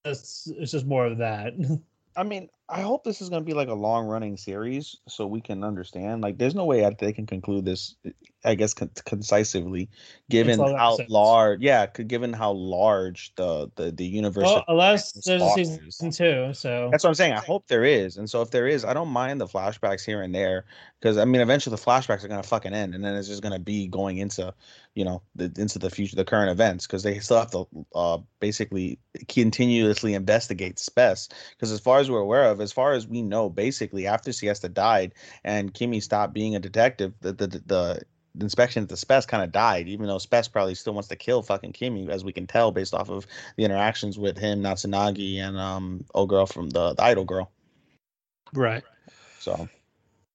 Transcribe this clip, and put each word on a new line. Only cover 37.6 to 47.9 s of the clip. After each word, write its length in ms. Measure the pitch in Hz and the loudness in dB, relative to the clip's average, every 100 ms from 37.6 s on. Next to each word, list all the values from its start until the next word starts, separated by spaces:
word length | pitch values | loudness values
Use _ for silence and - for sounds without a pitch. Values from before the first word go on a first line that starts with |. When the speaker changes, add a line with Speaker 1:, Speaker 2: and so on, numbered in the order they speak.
| 82 | -2
Speaker 2:
the 360 | 92 87 - - _ _ - | 0 0 -4 -10 _ _ -8
inspection 420 | 104 - 123 120 | -2 2 2 2
at 60 | 98 | -6
the 80 | 87 | -4
Spess 300 | - 131 - | 2 2 4
kinda 200 | 110 90 | -2 0
died, 420 | 95 113 90 87 | 2 2 2 -2
even 180 | 104 104 | -6 -4
though 100 | 95 | -6
Spess 320 | - 120 113 | 2 2 2
probably 240 | 107 95 | 0 0
still 200 | 92 110 | -2 -6
wants 160 | 101 101 | -6 -8
to 60 | - | -6
kill 260 | - 123 | 0 0
fucking 300 | 107 98 95 | 0 -4 -6
Kimi, 360 | - 123 104 90 | -8 -6 -6 -6
as 160 | 95 | -6
we 80 | 98 | -6
can 140 | 90 92 | -10 -2
tell 260 | 117 113 | 2 2
based 220 | 95 95 | 0 -2
off 160 | 87 101 | -4 -4
of 160 | 95 - - - - | -8 -10 -16 -10 -2
the 60 | 107 | 0
interactions 520 | 98 107 - 104 101 | 2 0 0 -6 -4
with 200 | 101 92 | -4 -2
him, 240 | 107 101 | -2 -2
Natsunagi, 760 | 98 95 101 98 104 98 98 98 | -2 -4 -2 0 0 -2 -6 -6
and, 220 | 98 98 | -6 -6
um, 440 | 95 95 92 92 - | -6 -6 -8 -10 -4
old 160 | - 98 | 0 2
girl 160 | 98 95 | 2 2
from 240 | - 80 | -2 -4
the, 240 | 82 85 | 0 0
the 80 | 71 | 4
idol 240 | 117 101 90 | 4 4 0
girl. 240 | 92 90 _ _ _ _ | -4 -6 _ _ _ _